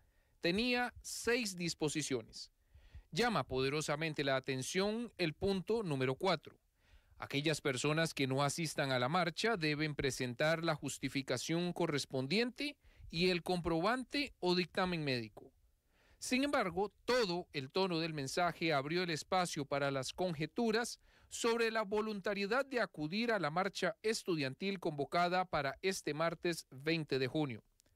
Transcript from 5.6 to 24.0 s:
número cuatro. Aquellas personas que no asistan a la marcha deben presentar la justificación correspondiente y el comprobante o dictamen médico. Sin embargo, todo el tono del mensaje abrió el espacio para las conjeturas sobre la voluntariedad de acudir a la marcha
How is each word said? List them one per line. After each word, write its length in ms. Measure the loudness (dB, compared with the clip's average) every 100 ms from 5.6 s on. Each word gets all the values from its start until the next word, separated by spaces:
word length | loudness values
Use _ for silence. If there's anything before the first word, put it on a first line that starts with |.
| 0 0
número 320 | 0 0 0
cuatro. 420 | 2 0 0 -2 -20 _ _ _ -20 _ -14
Aquellas 420 | -6 -2 0 0
personas 540 | 0 0 2 2 0
que 120 | 0 0
no 160 | 2
asistan 480 | 0 0 -2 -2 0
a 80 | 2
la 120 | 2
marcha 480 | 2 0 0 0 2
deben 360 | 0 0 -2
presentar 720 | 0 -2 -2 -4 0 2 2
la 100 | 0
justificación 1000 | -2 -4 -6 -4 -2 -2 -2 0 0 0
correspondiente 1040 | 0 0 0 -2 -2 0 2 0 -2 -8 -8 -18 -20 -8
y 180 | 0 2
el 140 | 2
comprobante 880 | 0 0 2 2 2 0 -2 -4 -4 -2
o 140 | 2
dictamen 500 | 2 2 0 0 0
médico. 480 | 0 0 -4 -12 -20 _ _ _ _ _ _ _
Sin 260 | -2 0
embargo, 500 | 2 0 0 -2 -4 -4
todo 420 | 0 2 2 -2 -4
el 180 | -8 -4
tono 300 | 0 2 0
del 140 | -2
mensaje 580 | -2 -2 0 0 2 2
abrió 300 | 2 2 0
el 80 | 0
espacio 560 | -2 0 0 2 -2 -2
para 240 | 0 0
las 240 | 0 -4
conjeturas 840 | -2 -2 -2 -4 0 2 2 -2 -6 _ -20 -14
sobre 400 | -2 2 2 2
la 120 | 0
voluntariedad 840 | 0 0 0 -2 -2 0 2 0
de 160 | 0 0
acudir 500 | -2 -2 -2 0 2
a 80 | 2
la 120 | 2
marcha 440 | 0 0 0 -2 0